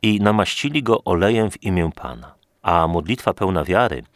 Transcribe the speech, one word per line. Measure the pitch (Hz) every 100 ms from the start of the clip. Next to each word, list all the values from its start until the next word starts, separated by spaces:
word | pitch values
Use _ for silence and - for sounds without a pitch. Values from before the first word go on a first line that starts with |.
i | 110 104
namaścili | 104 107 98 - 143 151
go | 117 113
olejem | - 90 98 117 110
w | -
imię | 104 92 82 -
Pana. | 65 60 - _ _ _
A | - 85 82
modlitwa | 85 76 - -
pełna | 92 98 90
wiary | 78 92 120 67 -